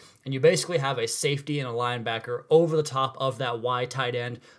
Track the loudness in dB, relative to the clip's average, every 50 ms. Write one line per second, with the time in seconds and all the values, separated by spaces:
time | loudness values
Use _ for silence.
0 | -14 -20 -20 -14 -8 -6 -2 6 6 6 6 6 0 -2 -2 0 0 0 -2 -2
1 | -2 -2 -2 -2 0 0 0 -2 -4 -4 -4 -4 -4 -4 -4 -2 -2 -2 -2 -2
2 | -2 -2 -4 -4 -4 -6 -8 -8 0 6 6 6 6 6 2 0 0 0 -2 -2
3 | -2 -2 -2 -2 -4 -4 -2 -2 -4 -4 -4 -4 -2 -2 -2 -2 -2 -4 -4 -4
4 | -4 -2 -2 -4 -4 -6 -8 -10 -14 -20 -20